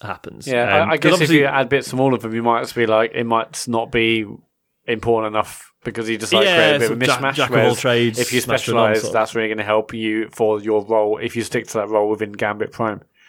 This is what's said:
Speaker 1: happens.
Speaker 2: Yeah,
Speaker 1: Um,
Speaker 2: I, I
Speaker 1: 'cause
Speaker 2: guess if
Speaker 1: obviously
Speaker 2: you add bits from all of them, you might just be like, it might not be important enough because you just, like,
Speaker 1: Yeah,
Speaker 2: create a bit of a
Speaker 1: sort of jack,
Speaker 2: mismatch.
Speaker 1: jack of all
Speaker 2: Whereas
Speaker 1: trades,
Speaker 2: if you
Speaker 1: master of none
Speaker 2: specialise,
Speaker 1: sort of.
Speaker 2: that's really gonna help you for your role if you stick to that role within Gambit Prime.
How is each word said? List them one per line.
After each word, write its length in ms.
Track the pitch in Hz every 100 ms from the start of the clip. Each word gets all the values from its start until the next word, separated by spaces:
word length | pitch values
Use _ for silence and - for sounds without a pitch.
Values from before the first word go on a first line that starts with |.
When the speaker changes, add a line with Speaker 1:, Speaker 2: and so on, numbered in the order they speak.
Speaker 1:
happens. 460 | 107 95 - - -
Speaker 2:
Yeah, 360 | 123 117 120
Speaker 1:
Um, 60 | 165
Speaker 2:
I, 40 |
I 60 | 160
Speaker 1:
'cause 20 |
Speaker 2:
guess 60 | 156
if 40 |
Speaker 1:
obviously 240 | 180 156 156
Speaker 2:
you 80 | 139
add 220 | 139 123
bits 220 | 139 -
from 80 | 127
all 160 | 135
of 80 | 120
them, 100 | 113
you 120 | 113
might 160 | 117 117
just 160 | 131 -
be 100 | 113
like, 240 | 110 113
it 120 | -
might 400 | 117 113 113 - -
not 240 | 117 113
be 340 | 120 113 113 104 - _ _ _ _ -
important 480 | 113 113 113 107
enough 320 | 107 104 - - _
because 280 | 123 113 113
you 80 | 110
just, 140 | 110
like, 120 | -
Speaker 1:
Yeah, 120 | 196 170
Speaker 2:
create 120 | 156
a 40 |
bit 20 |
of 80 | 143
a 40 | 113
Speaker 1:
sort 160 | 113
of 40 | 131
jack, 140 | 123
Speaker 2:
mismatch. 160 | 135 139
Speaker 1:
jack 140 | 123
of 60 | 120
all 60 |
Speaker 2:
Whereas 180 | 113 117
Speaker 1:
trades, 380 | 131 120 120 113
Speaker 2:
if 140 | 120
you 80 | 123 123
Speaker 1:
master 260 | 123 -
of 20 |
none 100 | 117
Speaker 2:
specialise, 160 | 113 110
Speaker 1:
sort 80 | 107
of. 40 |
Speaker 2:
that's 200 | 110 110
really 140 | 113 110
gonna 160 | 110
help 300 | 104 110 107
you 340 | 113 110 110 107
for 320 | - 110 107
your 240 | 104 107
role 320 | 101 110 104 107
if 200 | 117 117
you 60 |
stick 240 | 107 123 -
to 100 | 113
that 100 | 104
role 220 | 107 107
within 220 | 104 104
Gambit 380 | 104 107 104 107
Prime. 300 | - 113 98 - _